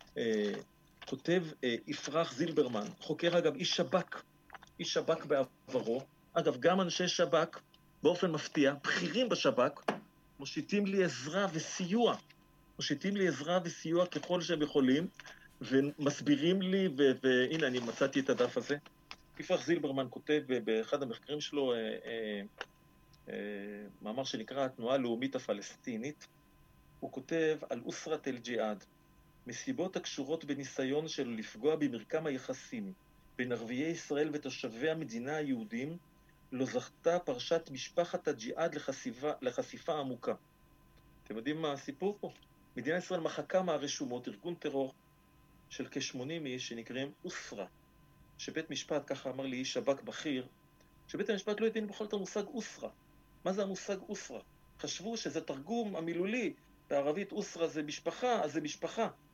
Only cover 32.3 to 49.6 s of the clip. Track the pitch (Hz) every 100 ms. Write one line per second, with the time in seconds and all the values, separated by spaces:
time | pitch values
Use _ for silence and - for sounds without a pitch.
32.3 | 131 - 131 - 113 98 95 - - -
33.3 | - 123 117 113 123 160 170 - 143 156
34.3 | 147 135 - 127 113 156 160 143 113 139
35.3 | 156 147 123 107 117 143 175 - _ -
36.3 | _ - 127 254 247 - - 165 175 185
37.3 | 165 - 165 165 135 - - 170 180 -
38.3 | 113 113 139 165 147 135 131 135 117 147
39.3 | - 127 - - 113 - 151 135 120 -
40.3 | 107 - _ - - - - - - -
41.3 | 107 123 156 156 139 - 131 190 208 -
42.3 | - - - - - 117 180 - 180 160
43.3 | - 147 180 180 147 139 - 135 120 123
44.3 | 107 175 175 151 135 135 - _ _ _
45.3 | _ - - - - 123 139 131 131 131
46.3 | 165 143 127 - 117 113 127 139 - 180
47.3 | - - 110 92 - _ - - - -
48.3 | - - 156 156 165 - 151 - 135 131
49.3 | 131 135 127